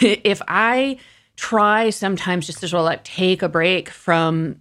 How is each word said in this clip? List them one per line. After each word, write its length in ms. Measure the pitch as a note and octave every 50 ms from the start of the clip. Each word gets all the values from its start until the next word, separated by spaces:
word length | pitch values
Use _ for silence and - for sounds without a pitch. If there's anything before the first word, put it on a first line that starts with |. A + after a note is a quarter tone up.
if 400 | B3+ G#3+ G#3 - - G#3+ G3 - - -
I 500 | E3 F#3+ G#3+ A3+ B3 B3+ C4+ C#4 C4+ B3+ - - _ _ _ _ _
try 540 | - - - A#3 A3 G#3 G#3 G#3+ G#3+ A3+ A3+
sometimes 560 | G#3 - G#3 G3 G3 F3+ - F#3 F3+ F3+ D#3 -
just 120 | E3 -
to 60 | - F3
sort 120 | E3 F3
of, 40 | E3
like, 180 | E3 D#3+ - -
take 380 | - - - F#3 F#3 F#3 F3+
a 80 | G3 E3+
break 400 | D3+ E3 E3 F3 F#3 F3+ D3+ -
from 680 | - - - - E3+ E3 E3 D#3+ D#3+ D#3+ D#3+ D#3+ - -